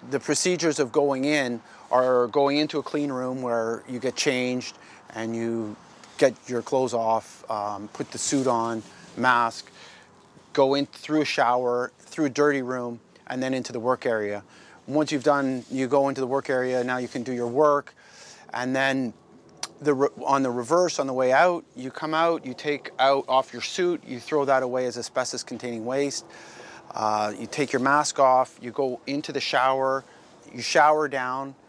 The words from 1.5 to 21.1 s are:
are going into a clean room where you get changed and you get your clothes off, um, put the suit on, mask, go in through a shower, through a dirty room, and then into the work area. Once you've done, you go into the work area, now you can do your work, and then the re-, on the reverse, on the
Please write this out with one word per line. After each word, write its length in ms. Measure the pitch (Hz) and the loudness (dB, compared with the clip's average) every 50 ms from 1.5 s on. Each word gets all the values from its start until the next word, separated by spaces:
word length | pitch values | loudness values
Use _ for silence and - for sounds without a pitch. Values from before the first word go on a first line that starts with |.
| 120 113 - - - - - - | -4 -8 -10 -16 -20 -20 -6 0
are 340 | - 127 127 127 127 123 123 | 2 2 4 4 4 4 2
going 320 | 120 - 143 139 139 143 147 | 2 2 2 2 4 2 0
into 220 | 151 151 - 147 | 0 0 -2 -6
a 40 | 131 | -6
clean 280 | - - 151 147 143 | -4 -4 -2 -2 -2
room 320 | 135 127 127 127 127 131 127 | -4 -4 -4 -6 -6 -6 -4
where 400 | 123 117 117 113 113 117 113 - - | -2 0 0 0 -2 -4 -6 -8 -10
you 120 | 127 123 | -10 -4
get 160 | 120 131 120 | -4 -4 -4
changed 640 | - - 151 135 127 127 127 123 127 127 - - - - - - - - - - | 0 0 0 0 0 0 -2 -2 -4 -6 -8 -14 -18 -20 -20 -20 -20 -20 -16 -10
and 220 | 113 113 113 117 | -8 -6 -6 -4
you 400 | 113 117 117 113 117 113 107 107 - - - - - - - - - | -4 -2 -2 -2 -4 -4 -6 -10 -12 -18 -20 -20 -20 -20 -20 -2 2
get 160 | 151 135 113 - - - | 2 2 2 0 -10 -6
your 160 | 127 120 113 | -6 -6 -4
clothes 320 | - - 131 131 123 120 | 0 0 0 0 0 -2
off, 520 | 117 113 110 113 110 - - - - - - | -2 2 2 2 0 0 -6 -20 -20 -10 -6
um, 360 | 110 107 104 104 104 98 104 104 - | -6 -4 -4 -4 -6 -8 -10 -14 -10
put 160 | - 147 - | -10 -12 -10
the 80 | - 117 | -8 -6
suit 300 | - - - 143 131 131 | -4 -2 0 0 2 2
on, 340 | 120 117 113 117 117 113 107 - - - - - - | 2 2 0 0 -2 -6 -8 -12 -20 -20 -20 -16 -8
mask, 540 | - 120 127 123 120 120 117 117 - - - - - - - - - - _ _ _ _ _ _ - _ _ - | 0 4 4 4 6 4 0 -2 -6 -16 -18 -20 -20 -20 -20 -20 -20 -20 _ _ _ _ _ _ -20 _ _ 2
go 200 | - 139 135 139 | 4 4 4 4
in 140 | 143 143 - | 0 -2 -4
through 340 | - - - - 151 156 | -8 -18 -8 -2 0 0
a 40 | 147 | 0
shower, 680 | - - - 135 117 123 123 127 120 120 123 123 127 _ _ | 0 2 2 4 4 4 2 2 0 0 0 -2 -4 _ _
through 260 | - - - - 156 | -20 -14 -4 -2 -2
a 40 | 143 | 0
dirty 320 | 120 143 147 147 143 139 127 | 2 4 4 4 4 2 -2
room, 360 | 123 127 127 123 120 120 117 _ _ _ - _ - | -4 -4 -4 -6 -6 -8 -12 _ _ _ -20 _ -8
and 160 | 127 127 131 | -6 -4 -2
then 100 | 131 131 | -2 -2
into 180 | 131 120 - | -4 -6 -6
the 80 | 120 123 | -8 -4
work 280 | 110 123 127 120 - 131 | 0 0 0 0 0 0
area. 340 | 117 110 104 101 104 104 - _ - - - - - - _ - | 0 0 0 -2 -4 -6 -10 _ -20 -20 -20 -20 -20 -20 _ -2
Once 240 | 135 151 156 143 | 0 0 0 2
you've 120 | 156 143 120 | 0 0 2
done, 420 | 147 143 143 135 135 131 127 113 - | 4 2 4 2 0 -2 -4 -6 -6
you 160 | - 131 131 123 | -4 -4 -2 2
go 220 | 135 143 139 139 | 2 2 2 2
into 120 | 135 131 | 0 -2
the 60 | 135 120 | -4 -2
work 200 | 131 139 - - | -2 -2 0 0
area, 360 | 135 127 127 127 127 127 123 | 0 0 0 0 0 -2 0
now 140 | 127 127 127 | -2 -2 -4
you 100 | 127 113 | -4 -6
can 160 | - 131 117 | -8 -8 -6
do 100 | 127 127 | -6 -4
your 140 | 120 120 120 | -4 -4 -2
work, 480 | 120 135 151 147 143 143 139 - - _ - - - - - - - - - - - | 2 4 4 6 4 2 0 -6 -18 _ -20 -20 -20 -20 -20 -20 -20 -20 -18 -12 -8
and 220 | 117 123 123 131 | -6 -4 -2 0
then 360 | 135 135 135 131 135 131 117 107 - _ _ - - _ - - - - - - - | 0 2 2 0 0 -2 -4 -6 -10 _ _ -20 -20 _ -20 -14 -14 -14 -14 -14 -4
the 140 | 143 147 143 | 0 0 2
re-, 140 | 131 139 143 - - 131 | 4 2 0 0 -4 -2
on 200 | - 139 139 135 | 0 2 2 2
the 80 | 131 | 0
reverse, 480 | 120 123 120 113 156 175 180 170 - - | -2 -4 -2 2 4 4 4 2 2 -2
on 80 | 143 | -4
the 60 | 135 | -2